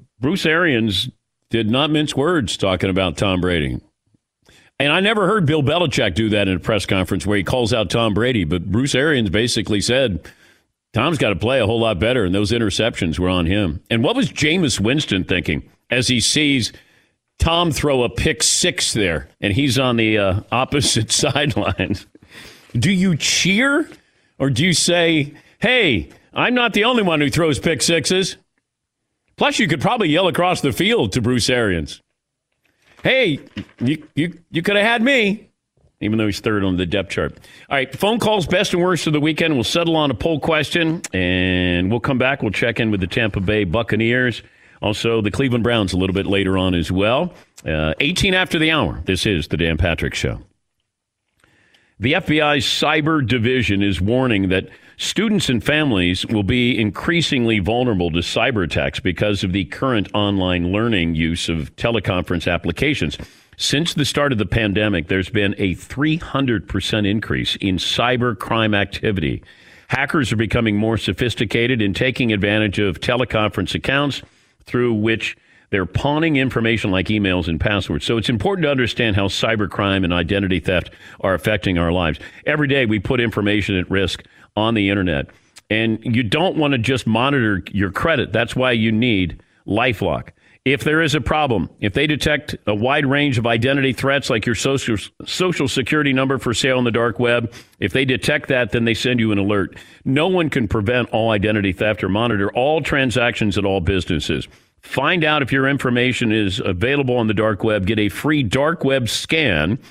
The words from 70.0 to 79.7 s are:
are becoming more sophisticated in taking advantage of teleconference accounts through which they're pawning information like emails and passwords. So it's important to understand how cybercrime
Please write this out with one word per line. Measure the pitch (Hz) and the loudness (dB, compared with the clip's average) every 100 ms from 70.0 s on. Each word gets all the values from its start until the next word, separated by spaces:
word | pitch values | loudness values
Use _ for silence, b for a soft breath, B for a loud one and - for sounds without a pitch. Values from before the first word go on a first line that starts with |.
| 143 165 113 | 0 0 0
are | 110 | 0
becoming | 110 120 113 104 | 0 0 0 0
more | 110 113 | 0 0
sophisticated | - - 123 - 117 117 120 127 | -2 -2 -2 -2 -2 0 0 0
in | 104 | 0
taking | 90 131 123 120 | 0 -2 0 0
advantage | 104 101 107 107 98 | 2 2 2 0 0
of | 101 78 | -2 -2
teleconference | - 120 123 110 107 107 87 - | -2 0 0 0 0 -2 -4 -4
accounts | - 139 143 - - b b b | -2 -2 -2 -4 -12 b b b
through | - 123 123 | -6 -2 0
which | 110 110 113 - - b b b | 0 0 0 -4 -10 b b b
they're | 101 90 | -2 -2
pawning | - 139 151 165 139 | -2 0 0 0 2
information | 131 120 113 113 104 | 0 0 0 0 0
like | 95 90 | 0 0
emails | 107 98 90 85 | 0 2 0 0
and | 80 | -2
passwords. | 110 104 - 76 | 0 -2 -2 -4
So | - 117 | -2 -2
it's | 107 | 0
important | 113 190 196 | 0 0 0
to | 147 | 0
understand | 135 117 - 117 101 | 0 0 0 0 2
how | 98 | 0
cybercrime | - 117 113 98 | 0 0 0 -2